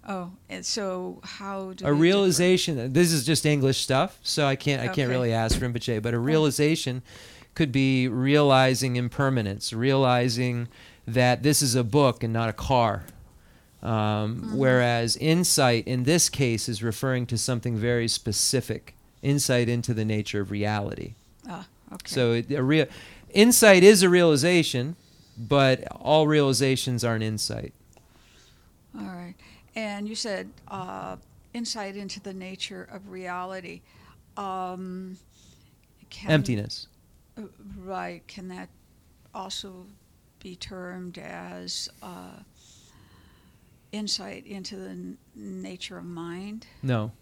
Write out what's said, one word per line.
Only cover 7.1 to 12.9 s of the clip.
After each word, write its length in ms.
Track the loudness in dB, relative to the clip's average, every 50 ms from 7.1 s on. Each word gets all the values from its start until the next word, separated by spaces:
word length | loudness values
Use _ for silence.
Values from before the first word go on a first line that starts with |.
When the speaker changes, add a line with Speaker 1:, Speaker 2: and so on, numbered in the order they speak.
| -20 -20 -20 -20 -20 -20 -20 _ _
Speaker 2:
could 180 | -2 -2 0
be 340 | 2 2 2 4 4 2 2
realizing 880 | 0 0 0 2 4 4 6 6 6 6 6 6 4 2 0 -2 -2 -2
impermanence, 760 | -2 -2 -4 -2 0 0 2 2 0 0 -2 -4 -6 -8 -8
realizing 960 | -4 -2 0 2 4 4 4 4 4 2 2 0 0 0 -2 -2 -2 -4 -6 -8 -12 -20 -20 -20 -20 _ _ -2
that 340 | 0 2 4 4 2 4
this 180 | 2 2 2 4
is 140 | 2 2 2
a 80 | 2
book 400 | 0 2 2 4 4 4 2 0
and 100 | -4 -2
not 160 | -2 0 -2 -2
a 40 |
car. 520 | -4 -4 -2 2 2 4 4 2